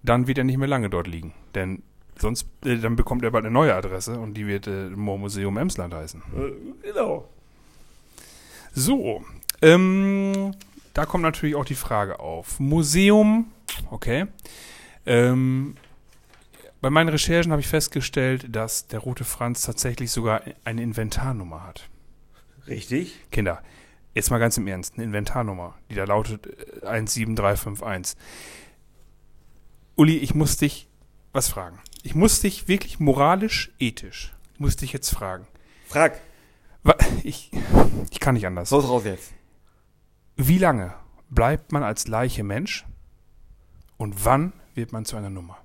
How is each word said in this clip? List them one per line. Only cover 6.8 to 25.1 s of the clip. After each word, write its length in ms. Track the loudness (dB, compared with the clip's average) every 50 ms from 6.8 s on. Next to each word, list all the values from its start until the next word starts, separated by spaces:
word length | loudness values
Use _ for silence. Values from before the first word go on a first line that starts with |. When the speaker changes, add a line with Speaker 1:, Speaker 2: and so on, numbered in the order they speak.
| -14
Speaker 2:
genau. 420 | -8 -4 -2 -2 -2 -2 -6 -8 -14 -20 -20 -20 _ _ -20 -20 -20 _ -20 -20 -20 -20 -20 -20 -20 -20 -20 -20 -20 -20 -20 -20 -20 -20 -20 -20 -12 -6
Speaker 1:
So, 520 | -4 0 0 0 0 0 -4 -6 -6 -10 -14 -18 -20 -12 -14 -4 6
ähm, 920 | 8 8 10 10 6 4 2 2 2 2 0 0 0 -2 -2 -2 -4 -4 -6 -10 -16 -20 -20 -20 -20 -8 _
da 100 | -4 -4
kommt 180 | 0 0 0 0
natürlich 340 | 0 0 0 -2 -2 -2
auch 80 | -2 -4
die 100 | -4 -6
Frage 460 | -6 -4 -2 0 0 0 -2 -4 -10
auf. 400 | -10 -10 -10 -10 -10 -10 -6 -2
Museum, 920 | 0 2 2 2 2 4 4 6 8 8 8 8 8 6 6 4 2 -2 -6 -20 _ -10 -8 -8 -8 -8
okay. 360 | -10 -6 -2 0 0 0 -2 -4 -8 -16 -20 -20 -20 -20 -20 -20 -20 -20 -20 -20 -20 -14 -2
Ähm, 680 | 2 4 6 6 6 4 4 2 2 2 0 -2 -4 -8 -14 -20 -20 -20 -20 _ _ -20 -20 _ _ -20 -20 -20 -20 _ -20 -20 -20 _ _
bei 80 | -2 2
meinen 220 | 4 4 4 4
Recherchen 420 | 2 0 0 2 2 2 4 2 2
habe 80 | 0
ich 80 | 0 0
festgestellt, 800 | 0 0 0 0 -4 -4 -6 -2 -2 0 0 0 0 -2 -4 -6
dass 380 | -6 -4 -4 -4 -6 -8 -8 _
der 120 | -10 -8
Rote 240 | -6 -6 -8 -6 -6
Franz 360 | -8 -6 -4 -4 -4 -4 -4 -4
tatsächlich 480 | -6 -4 -4 -4 -4 -4 -4 -6 -4
sogar 300 | -4 -2 0 0 0 0 -2 -8 -16 -8 _
eine 180 | -6 -4 -4 -4
Inventarnummer 800 | -4 -4 -4 -4 -2 -2 -2 -2 -2 -4 -6 -8 -10 -12 -14 -16
hat. 280 | -16 -18 -18 -20 -20 -20 -20 -20 -20 -20 _ -20 _ -20 _ -20 _ _ -20 -12
Speaker 2:
Richtig. 480 | -10 -10 -10 -6 -4 -4 -4 -4 -4 -12 -20 -20 -4
Speaker 1:
Kinder, 320 | -2 0 0 0 -2 -6 -10 -20 -20 -20 -20 -20 _ _ -20 -8 -6
jetzt 160 | -4 -2 0
mal 80 | 2 2
ganz 180 | 2 2 0
im 100 | 0 -4
Ernst, 280 | -4 -6 -8 -10 -12 _
eine 100 | -10 -8
Inventarnummer, 680 | -6